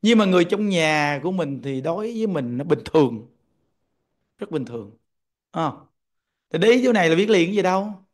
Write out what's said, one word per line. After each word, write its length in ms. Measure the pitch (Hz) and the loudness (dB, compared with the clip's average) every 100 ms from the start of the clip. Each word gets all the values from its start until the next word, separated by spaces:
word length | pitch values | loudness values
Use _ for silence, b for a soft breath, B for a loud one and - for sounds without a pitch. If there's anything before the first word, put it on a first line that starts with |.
Nhưng 160 | 208 226 | 4 4
mà 60 | |
người 200 | 202 180 | 4 4
trong 240 | 175 202 208 | 2 0 0
nhà 520 | 180 156 156 147 143 | 0 2 2 0 -2
của 100 | 156 | -4
mình 280 | 185 156 135 | -4 -4 -6
thì 160 | 139 135 | -8 -6
đối 260 | 147 170 214 | -6 -6 -6
với 140 | 233 220 | -4 -4
mình 320 | 170 120 120 | -4 -4 -6
nó 60 | |
bình 140 | 156 147 | -2 -2
thường. 420 | - 160 135 113 107 _ _ _ _ _ _ _ _ _ _ _ | 0 2 2 0 -14 _ _ _ _ _ _ _ _ _ _ _
Rất 120 | 208 | -10
bình 140 | 156 | -8
thường. 320 | 120 120 101 113 _ _ _ _ _ | -8 -12 -14 _ _ _ _ _ _
À. 220 | - 160 - _ _ _ _ _ _ _ | -6 -4 -6 _ _ _ _ _ _ _
Thì 80 | - | -2
để 100 | 208 | 4
ý 120 | 254 | 4
chỗ 80 | 254 | 4
này 180 | 220 170 | 2 2
là 60 | 165 | 2
biết 140 | 214 | 2
liền 240 | 220 170 | 2 2
gì 80 | 202 | 0
đâu. 440 | 185 190 202 202 _ | 0 0 -4 -10 _